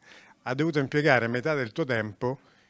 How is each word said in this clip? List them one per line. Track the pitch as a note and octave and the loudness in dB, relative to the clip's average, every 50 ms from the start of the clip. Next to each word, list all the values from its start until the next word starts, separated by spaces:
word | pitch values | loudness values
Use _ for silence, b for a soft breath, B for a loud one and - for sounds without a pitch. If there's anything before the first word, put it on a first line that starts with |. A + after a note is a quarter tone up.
| b b b b b b b b - | b b b b b b b b -6
ha | A#2 B2+ | -6 -2
dovuto | C3+ D#3 E3+ D#3 D3+ | 0 0 0 0 0
impiegare | C3+ B2 - D3 D3 D#3 C3 A#2+ A2+ | -2 0 0 2 4 6 6 4 4
metà | A#2 A#2+ B2 A#2+ D#3+ D#3 | 2 -2 -2 -2 -2 -2
del | C#3 B2+ A2 - | -2 -2 -4 -4
tuo | - D#3+ | -4 -4
tempo, | B2+ B2 A2+ G#2+ A2 G2+ - B2+ B2 C#3 - b b b b b | -2 0 -2 -2 -4 -6 -6 -4 -4 -4 -6 b b b b b